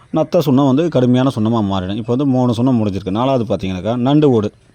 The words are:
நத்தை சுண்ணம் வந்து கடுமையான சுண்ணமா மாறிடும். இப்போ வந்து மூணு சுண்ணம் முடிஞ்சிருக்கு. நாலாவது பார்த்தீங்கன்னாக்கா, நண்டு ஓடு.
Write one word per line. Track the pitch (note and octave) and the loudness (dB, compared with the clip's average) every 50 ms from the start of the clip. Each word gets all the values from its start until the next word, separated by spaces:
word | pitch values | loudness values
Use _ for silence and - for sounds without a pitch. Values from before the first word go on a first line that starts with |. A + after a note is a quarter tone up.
| - _ - | -14 _ -2
நத்தை | D#3+ D#3 D3 - F3+ | -2 -2 0 0 0
சுண்ணம் | D3 D3+ C3 C3 C#3+ | 2 2 2 2 4
வந்து | C#3 B2+ C3+ E3+ F3 | 2 2 2 0 0
கடுமையான | D3 C3+ B2+ B2 B2 B2+ C3 C3+ | 0 2 2 2 2 2 2 0
சுண்ணமா | - A#2 G#2+ A2+ A#2 A#2 G#2+ | 0 -2 -2 0 0 0 0
மாறிடும். | G2 F#2+ F#2+ F2+ F#2 G2+ | -2 -2 -4 -4 -6 -6
இப்போ | A2+ A#2 A2+ A#2+ | -6 -4 -4 -2
வந்து | B2+ D3 | -2 0
மூணு | C#3 B2+ B2+ B2+ B2 A#2+ | 0 0 0 0 0 0
சுண்ணம் | G#2 A#2+ C3+ C3 A#2 | 0 0 0 0 0
முடிஞ்சிருக்கு. | G#2+ G#2 F#2+ G2 F#2 G#2 | 0 -2 -4 -4 -4 -4
நாலாவது | F#2 G#2+ B2 C3+ C3+ B2+ A2+ | -2 -2 0 0 0 0 -2
பார்த்தீங்கன்னாக்கா, | F#2+ G#2 F#2 - F#2+ F#2 F2+ F2 G#2 A#2 | -2 -4 -4 -4 -6 -6 -6 -4 -4 -4
நண்டு | B2 A#2+ B2+ C#3+ D3+ D3+ C#3+ | -2 0 2 2 4 4 4
ஓடு. | B2+ A2+ G2+ G#2 - _ _ _ _ | 4 2 0 -2 -6 _ _ _ _